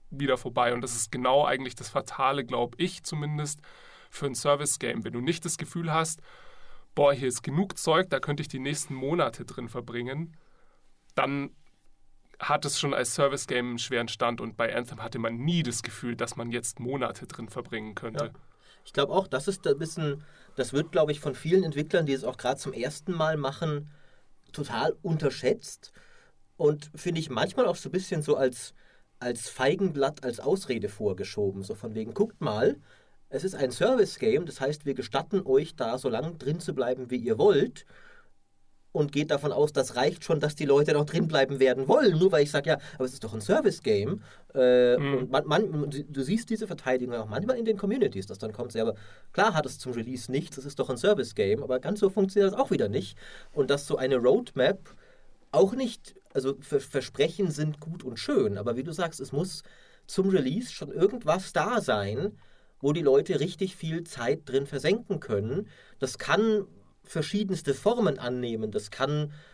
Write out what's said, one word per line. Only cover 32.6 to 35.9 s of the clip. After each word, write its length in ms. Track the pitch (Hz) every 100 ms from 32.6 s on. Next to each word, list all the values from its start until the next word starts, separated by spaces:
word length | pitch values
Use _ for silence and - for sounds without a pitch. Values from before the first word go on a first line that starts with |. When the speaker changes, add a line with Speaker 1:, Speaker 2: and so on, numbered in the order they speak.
| 131 294 - - _ - -
Speaker 2:
es 140 | 135
ist 120 | 190 170
ein 160 | 127
Service-Game, 760 | - 208 254 190 - 220 156 170
das 140 | -
heißt, 260 | 135 151 143
wir 80 |
gestatten 520 | 131 127 139 - 196 143
euch 300 | 135 156 -
da 220 | 117